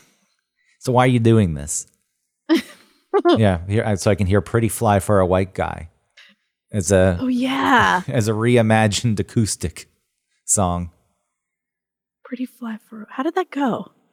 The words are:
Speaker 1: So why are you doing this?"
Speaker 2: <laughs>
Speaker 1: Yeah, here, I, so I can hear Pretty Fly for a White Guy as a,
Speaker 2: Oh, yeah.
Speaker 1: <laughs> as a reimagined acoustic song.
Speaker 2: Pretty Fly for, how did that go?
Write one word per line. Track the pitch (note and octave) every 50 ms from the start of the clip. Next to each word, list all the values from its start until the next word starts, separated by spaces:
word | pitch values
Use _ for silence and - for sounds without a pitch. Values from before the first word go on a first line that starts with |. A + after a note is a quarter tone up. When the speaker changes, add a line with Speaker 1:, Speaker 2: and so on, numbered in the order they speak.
| _ _ _ _ _ _ _ _ _ _ _ _ _ _ _ _
Speaker 1:
So | - C3
why | A#2+ B2 B2+
are | C3
you | B2 A#2+
doing | A2+ A2+ A2+ A2 G2+ E2+ D2+
this?" | C#2+ C#2+ D2 - - - - _ _ _ _ _ _ _ _ _ _ _ -
Speaker 2:
<laughs> | D#4+ - - - - - _ _ _ _ _ _ - G#3+ - F4 D#4+
Speaker 1:
Yeah, | A2+ A2 G2 F2+ E2 F2 G2
here, | G2+ A2+ G#2
I, | A2 G#2
so | - - A2
I | G2
can | E2+ G2
hear | F2+ G2+ G2+
Pretty | - - - A#2 A2+ G#2
Fly | - - A#2 G#2+ G2+ G2
for | - - G#2+ F#2+
a | F#2
White | F2 F#2 F#2 G2 F#2 -
Guy | - E2 E2 D#2+ E2 D#2+ - _ _ _ _ _ - - _ _ _ _ _ _ _ _ _
as | - G#2 E2 F2
a, | G2 F#2 F#2 F#2+ F2 F2
Speaker 2:
Oh, | C4 B3+
yeah. | B3+ A#3+ C4 C4 C4+ C4+ C#4 C#4 C4+ A#3 G3+ F#3 F3+ F3+ F3+
Speaker 1:
<laughs> | -
as | C3 B2+ G#2 A2
a |
reimagined | G#2+ G#2+ A2+ B2 B2 A#2+ A2 A2 A2 A2 A2 G#2+ G2 - - A#2 G#2+ G2
acoustic | G2 - - B2 A2 G2 - - - D#2+ - - - - _ _ _ _ _ _ _ _ _ _ _
song. | - - G#2+ F#2+ F2+ F2 F2 F2 E2+ - _ _ _ _ _ _ _ _ _ _ _ _ _ _ _ _ _ _ _ _ _ _ _ _ _ _
Speaker 2:
Pretty | - B3+ B3 B3+
Fly | - - _ A#3+ A3+ A3 G#3+ - _
for, | A3 A3 G#3+ -
how | - - C4
did | E4 -
that | F#4 F4+ -
go? | - C#4 C#4+ A#3 E3+ A2 - - _ _ _ _